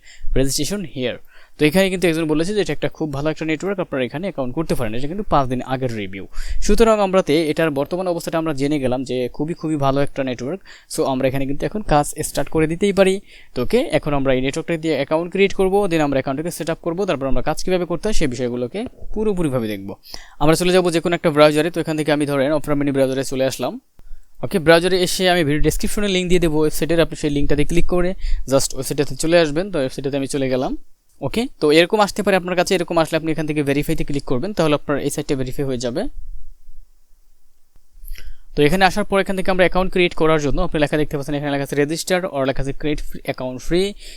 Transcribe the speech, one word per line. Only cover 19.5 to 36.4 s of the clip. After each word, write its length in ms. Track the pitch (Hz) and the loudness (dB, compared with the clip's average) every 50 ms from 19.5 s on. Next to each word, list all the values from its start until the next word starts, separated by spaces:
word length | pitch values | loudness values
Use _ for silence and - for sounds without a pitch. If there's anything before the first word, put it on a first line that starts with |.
| 131 131 113 104 | 0 -2 -2 -2
দেখবো। 280 | 104 98 98 98 95 - - - - - - - - - | -4 -6 -8 -10 -12 -14 -16 -16 -16 -16 -16 -14 -6 0
আমরা 160 | 143 151 160 | 2 4 4
চলে 180 | 160 180 180 180 | 4 4 4 4
যাবো 180 | 185 175 180 | 4 4 4
যে 80 | 160 170 | 2 0
কোনো 160 | 151 180 170 | 0 0 -2
একটা 140 | 170 - 175 | 0 0 2
ব্রাউজারে। 420 | 147 147 151 151 151 151 151 175 | 6 6 6 6 6 4 0 0
তো 80 | 165 170 | -2 -4
এখান 180 | 156 - 160 151 | -4 -4 -2 -2
থেকে 140 | 151 156 | 0 0
আমি 140 | 151 143 151 | 0 0 0
ধরেন 280 | 143 143 139 131 139 160 | 0 0 0 0 2 0
Opera 220 | 147 - 147 147 | 0 0 0 0
Mini 160 | 143 143 143 | 0 0 0
ব্রাউজারে 320 | 135 135 135 131 131 131 135 | 2 2 2 2 2 -2 -4
চলে 220 | - - 131 131 | -4 -2 0 0
আসলাম। 340 | 135 123 - 123 139 196 262 _ _ _ - - - - - - - - - - | -2 -2 -4 -6 -6 -6 -8 _ _ _ -16 -12 -10 -10 -10 -10 -14 -12 -8 -6
ওকে, 160 | - - 196 | -2 -2 0
ব্রাউজারে 420 | 147 156 165 170 170 185 185 185 | 4 6 4 6 4 2 0 0
এসে 280 | 180 180 - - 190 185 | 0 0 0 0 2 2
আমি 140 | 175 180 165 | 2 2 2
ভিডিও 180 | 139 147 151 | 2 4 4
ডেসক্রিপশনে 460 | 147 156 - - - 202 - 208 208 202 | 4 2 2 0 0 0 0 0 0 0
লিংক 220 | 185 180 185 175 | 0 0 2 4
দিয়ে 100 | 180 180 | 4 4
দেবো 200 | 165 160 151 151 | 4 4 2 2
ওয়েবসাইটের, 400 | 156 151 - - 165 147 165 165 | 2 2 0 0 0 2 2 2
আপনি 160 | 160 151 156 | 2 0 0
সেই 140 | - - 151 | -4 -2 -2
লিঙ্কটাতে 360 | 147 143 139 - 151 143 147 | 2 2 4 4 4 4 4
ক্লিক 200 | - 165 170 - | 4 6 6 6
করে 280 | - 180 180 175 180 185 - - - - - - | 6 6 4 2 0 0 -2 0 0 2 2 2
just 300 | - 127 135 - - - | 2 2 2 2 0 -4
ওয়েবসাইটটাতে 400 | 135 131 - 147 139 147 135 135 | -6 -6 -4 -2 -2 -2 -2 -2
চলে 240 | 131 - 160 170 175 | -2 0 4 4 4
আসবেন। 320 | 170 151 143 156 190 208 | 4 4 0 -2 -4 -2
তো 60 | 180 156 | -2 -2
ওয়েবসাইটটাতে 380 | 131 131 - - 139 143 131 143 | -2 -2 -4 -4 -6 -4 -2 -2
আমি 100 | 135 131 | -4 -2
চলে 220 | - 143 135 131 | -2 -2 0 0
গেলাম। 280 | 127 127 131 175 277 - - - - _ _ _ _ - | 0 0 -2 -2 -4 -6 -8 -12 -18 _ _ _ _ -8
ওকে, 260 | 135 135 - 214 240 277 - - | -6 -4 -4 -2 -4 -4 -4 0
তো 120 | - 151 | 2 4
এরকম 280 | 147 160 170 170 - 214 | 6 6 6 4 4 2
আসতে 240 | 208 196 - - 196 | 2 0 0 -2 0
পারে 140 | 208 190 185 | 0 0 0
আপনার 180 | 175 180 180 | 0 -2 0
কাছে, 200 | 175 170 - 196 | 0 0 2 0
এরকম 220 | 180 175 - 180 170 | -2 -2 0 0 0
আসলে 200 | 160 151 165 160 | 0 0 0 -2
আপনি 140 | 147 160 | -2 -2
এখান 160 | 156 151 160 151 | -4 -2 -2 -2
থেকে 160 | 156 151 147 | -2 -2 0
ভেরিফাইতে 400 | 135 139 143 143 - 165 143 127 | 0 0 0 0 0 0 0 0
ক্লিক 200 | - 143 139 - | 0 -2 -2 0
করবেন, 300 | - 143 123 131 196 214 | 0 0 0 0 -2 0
তাহলে 220 | - - 151 147 | 0 2 2 2
আপনার 240 | 139 - - 147 131 | 0 0 -2 -4 -2
এই 100 | - 143 | -2 -4
সাইটটা 260 | - - 143 - 151 | -4 -4 -4 -4 -2
ভেরিফাই 300 | 131 131 127 123 - 143 | -2 -2 -4 -4 -4 -2
হয়ে 120 | 135 131 120 | -2 -2 -4
যাবে। 300 | 123 120 120 160 226 - - - - - - - | -4 -4 -4 -4 -4 -4 -4 -6 -6 -6 -4 -4